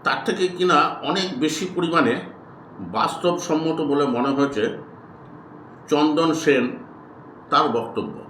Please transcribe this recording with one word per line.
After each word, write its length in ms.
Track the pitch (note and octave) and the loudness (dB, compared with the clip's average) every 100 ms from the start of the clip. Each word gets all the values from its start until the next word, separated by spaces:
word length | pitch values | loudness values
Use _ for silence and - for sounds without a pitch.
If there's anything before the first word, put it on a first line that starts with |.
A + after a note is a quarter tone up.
তার 200 | - C3+ - | -2 -2 -2
থেকে 220 | F#3 F3+ | 0 -2
কিনা 480 | F3 F3+ D3+ D#3+ - | 2 4 4 4 0
অনেক 380 | C#3 F#3 F#3+ F#3 | -2 -2 -2 0
বেশি 300 | D#3 - F#3 F3+ | -2 -2 -4 -2
পরিমাণে 460 | E3+ E3 B2 B2+ - - - - - - | 0 2 2 0 -4 -16 -20 -20 -20 -14
বাস্তবসম্মত 1000 | F2 G#2+ C#3+ - F3 D3+ - D#3 D#3+ D#3+ | -8 -2 -2 0 0 0 0 0 0 -2
বলে 260 | D3+ C#3+ C#3 | 0 2 2
মনে 220 | A#2+ C3+ | 2 0
হয়েছে 480 | C3+ C#3 G#2+ G#2+ - - - - - - - - - - - - | 2 0 0 -2 -2 -12 -18 -20 -20 -20 -20 -20 -20 -20 -20 -2
চন্দন 460 | D3 D#3 D3+ E3 | 2 4 4 2
সেন 440 | D3+ - C3 B2 - - - - - - - - | 2 4 4 2 -4 -14 -18 -20 -20 -20 -20 0
তার 200 | C#3 D3+ | 2 2
বক্তব্য 540 | A#2 A2+ - F2+ - | 0 -2 -6 -8 -10